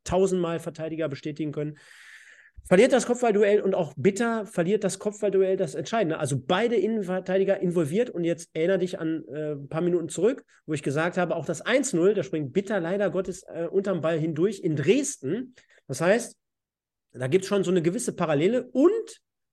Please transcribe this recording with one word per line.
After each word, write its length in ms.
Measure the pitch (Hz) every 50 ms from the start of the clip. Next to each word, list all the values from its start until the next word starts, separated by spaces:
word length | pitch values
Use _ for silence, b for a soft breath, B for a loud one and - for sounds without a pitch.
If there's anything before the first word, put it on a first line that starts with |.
| -
tausendmal 560 | - 190 185 190 185 185 185 170 165 170 160
Verteidiger 480 | 165 170 143 - 160 160 160 156 160 147
bestätigen 420 | 139 - - 156 147 151 156 151
können. 260 | 143 147 151 151 151 B B B B B B B B B B B B B B B B B -
Verliert 280 | - 185 180 240 262 277
das 140 | 247 240
Kopfballduell 560 | - 240 240 247 233 196 202 220 202 208 208 -
und 120 | 196 185
auch 200 | - - 139 -
Bitter 480 | - 123 190 196 202 240 233 226 226 208
verliert 400 | - - 180 170 175 214 202 208
das 140 | 185 185 -
Kopfballduell, 580 | - 214 208 - 214 202 190 190 190 185 190
das 180 | 185 190 147 151
Entscheidende. 440 | 139 127 - 226 233 202 151 160 160
Also 200 | 156 127 139 123
beide 380 | - - 180 190 233 240 240
Innenverteidiger 840 | 214 - 214 226 220 196 170 185 185 180 - 185 196 190 185 196 -
involviert 500 | 190 175 170 180 165 131 160 214 247 254
und 140 | - - 170
jetzt 260 | 165 170 170 - _ -
erinnere 280 | 160 160 170 196 180
dich 180 | 180 175 170 -
an, 260 | 165 160 160 156 - -
äh, 240 | 131 151 151 151 151
ein 160 | 143 143 135
paar 120 | 147 165
Minuten 300 | 170 175 175 175 165 156
zurück, 340 | - 160 175 233 269 - - b b b b
wo 80 | - 156
ich 80 | 147 -
gesagt 340 | 151 135 151 160 180 170
habe, 180 | 185 180 165 156
auch 120 | 127 139
das 160 | - 165 151 -
eins 320 | 185 233 277 269 - -
null, 180 | 165 170 196 214
da 100 | 196 151
springt 300 | - - 156 151 127 -
Bitter 260 | 190 196 - 220 196
leider 300 | 165 165 190 202 208 185
Gottes, 340 | 151 185 185 196 180 - -
äh, 240 | - - 160 170 165
unterm 320 | - 190 196 202 190 165 139
Ball 160 | 160 170 156
hindurch 420 | 156 165 156 143 175 214 220 -
in 160 | - 165 156
Dresden. 800 | 151 135 156 226 285 285 - - - - 131 175 240 254 - b b b b b b b
Das 160 | - 135 - 160
heißt, 340 | 180 208 240 233 - - _ _ _ _ _ _ _ _ _ _ _ _ _ _ _ -
da 140 | 123 127 131
gibt's 180 | 156 190 185
schon 180 | - 202 202 180
so 60 | 175
eine 100 | 185 180
gewisse 320 | 151 175 180 247 - 208 -
Parallele 540 | - 175 156 151 143 160 196 240 254 247 -
und 520 | - 254 294 370 427 466 440 - - - _ _ _ _ _ _